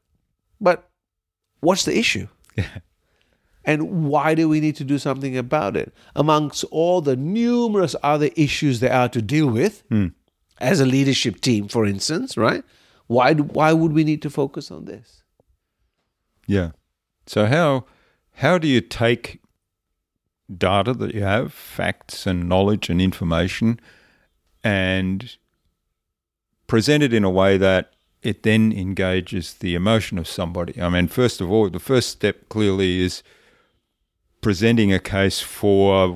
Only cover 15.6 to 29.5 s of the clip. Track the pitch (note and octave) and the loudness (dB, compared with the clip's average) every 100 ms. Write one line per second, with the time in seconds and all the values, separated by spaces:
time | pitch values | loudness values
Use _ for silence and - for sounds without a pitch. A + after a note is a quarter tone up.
15.6 | _ _ _ _ _ _ _ _ - G2+ | _ _ _ _ _ _ _ _ -2 0
16.6 | E2+ - _ _ _ _ - G#2+ G#2+ D3 | 0 -8 _ _ _ _ -6 0 2 2
17.6 | D#3+ C3+ - _ _ _ _ - C#3 F3+ | 2 0 -4 _ _ _ _ -4 0 2
18.6 | D#3 B2 - - A#2 A#2+ - - _ _ | 2 0 0 -2 0 0 -4 -20 _ _
19.6 | _ _ _ _ _ _ _ _ - F2+ | _ _ _ _ _ _ _ _ -20 -4
20.6 | F#2+ G2+ G2+ B2 G#2+ G#2+ G2 G#2+ D3+ - | 0 2 0 -2 -6 -4 -2 0 -2 -8
21.6 | - - F2+ - - - G2+ F2+ F2 F#2 | -14 -6 -4 -4 -12 -8 -4 -2 2 2
22.6 | G2+ G#2 - F2 F#2+ - E2+ E2 F#2 - | 2 0 0 0 0 0 -2 0 0 0
23.6 | A2+ A#2 - _ _ _ _ _ _ _ | -2 -2 -8 _ _ _ _ _ _ _
24.6 | A2+ G2 F#2 F#2 F#2 F#2+ A#2+ - _ _ | -2 0 0 0 -2 -4 -8 -18 _ _
25.6 | _ _ _ _ _ _ _ _ _ _ | _ _ _ _ _ _ _ _ _ _
26.6 | - A#2 A2 D3 D3 A#2 G2 F#2 F#2+ G2 | -2 0 2 2 4 2 2 4 4 4
27.6 | F#2+ F#2 - _ _ _ A2 G#2 A2+ A2 | 4 2 0 _ _ _ -8 -4 2 4
28.6 | A2 G#2 F#2 F#2+ F#2 F#2 F2 F#2+ E2 | 2 0 -4 -2 0 -2 -2 -8 -8